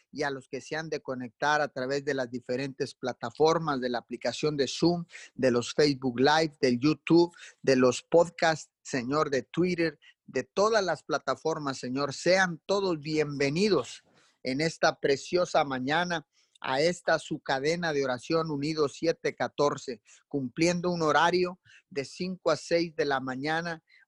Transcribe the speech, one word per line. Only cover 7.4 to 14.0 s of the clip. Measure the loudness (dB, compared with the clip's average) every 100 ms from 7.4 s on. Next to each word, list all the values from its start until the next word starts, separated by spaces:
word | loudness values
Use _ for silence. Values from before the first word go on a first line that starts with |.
| -20 -4
de | 2 6
los | 4 2
podcasts, | 4 4 4 2 0 0 -6 _
Señor, | -8 -6 -2 0 0
de | -2
Twitter, | -2 -2 0 0 -2 -4 _ _
de | -8 -6
todas | -4 0 2 2
las | 0 -4
plataformas, | -4 -4 -4 -4 -4 -4 -6 -6
Señor. | -6 -4 -4
Sean | 0 2 4 2 -2
todos | -4 -2 -2 -4
bienvenidos | -2 -2 -2 0 0 2 2 2 -2 -12